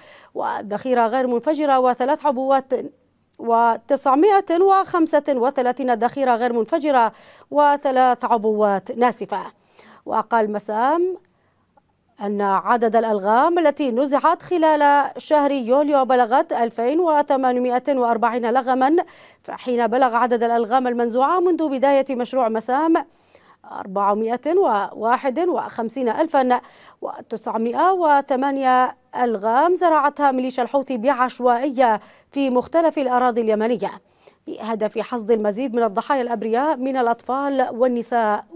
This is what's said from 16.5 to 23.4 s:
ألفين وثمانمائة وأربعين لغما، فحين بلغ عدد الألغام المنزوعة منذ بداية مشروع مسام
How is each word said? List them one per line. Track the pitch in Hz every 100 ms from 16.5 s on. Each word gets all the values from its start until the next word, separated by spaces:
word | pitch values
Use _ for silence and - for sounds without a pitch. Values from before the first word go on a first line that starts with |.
ألفين | 277 233 233 233 311
وثمانمائة | 349 302 294 269 262 247 247 247 247
وأربعين | 269 233 233 226 240 233
لغما، | 247 247 262 262 330 - - - _
فحين | - - - 240 233
بلغ | 240 262 233
عدد | 247 233
الألغام | 233 233 226 254 254
المنزوعة | 240 240 226 269 359
منذ | 359 320 311
بداية | 269 269 277 269 254
مشروع | 240 262 226
مسام | 220 220 254 320 330 - _ _ _